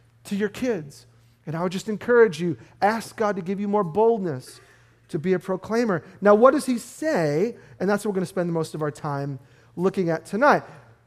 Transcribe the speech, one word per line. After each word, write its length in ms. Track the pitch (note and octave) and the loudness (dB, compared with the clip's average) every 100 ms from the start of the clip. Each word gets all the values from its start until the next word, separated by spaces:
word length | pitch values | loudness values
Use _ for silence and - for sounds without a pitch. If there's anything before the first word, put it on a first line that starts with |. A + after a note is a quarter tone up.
| _ _ | _ _
to 120 | - G3 | -8 -4
your 120 | G#3 | -4
kids. 580 | G#3 B3+ F#3+ D3 - _ _ _ _ - | -4 -6 -6 -8 -20 _ _ _ _ -10
And 80 | |
I 80 | D#3+ | -4
would 100 | F3+ | -4
just 160 | F#3 - | -4 -6
encourage 520 | G#3 - A#3+ A3 D3+ | -6 2 6 6 4
you, 160 | F3 C#3 - - | -4 -4 -10 -2
ask 360 | G3+ A3+ - - | 0 0 -6 -4
God 200 | G#3+ G3 | -2 -2
to 60 | |
give 180 | F3 G3 | -6 -6
you 80 | G3+ | -2
more 160 | G#3 | -2
boldness 760 | F3+ F3 A3+ A3+ F3+ B2+ - - - _ _ _ - | 0 2 2 2 -2 -6 -12 -20 -20 _ _ _ -10
to 100 | E3 | -6
be 160 | F3 | -2
a 40 | F#3 | -2
proclaimer. 640 | - F#3 - A3+ A#3+ E3 - - | -2 -8 -4 -2 0 -2 -4 0
Now, 140 | G3+ | 4
what 180 | G#3 B3+ | 8 8
does 120 | C#4+ | 6
he 140 | - A#3+ | -2 -4
say? 760 | - - D#4 B3 D#3 D3 A#3 - - - | -6 -6 -2 0 2 0 -2 -4 -18 -6
And 100 | F#3+ | -2
that's 160 | G#3 | 0
what 80 | A3 | -2
we're 40 | F#3+ | -4
gonna 100 | F3 | -4
spend 260 | F#3+ F3 | -4 -2
most 220 | E3 D#3+ | -2 -4
of 80 | D#3 | -4
our 80 | D3+ | -6
time 480 | - D#3 C#3 C#3+ C3+ - _ _ - | -6 -6 -6 -6 -10 -16 _ _ -4
looking 340 | F#3 G3 E3 | -2 0 -2
at 140 | D#3+ - | -2 -4
tonight. 360 | G3+ C#4+ F#3 - - - _ | 2 4 4 0 -20 -20 _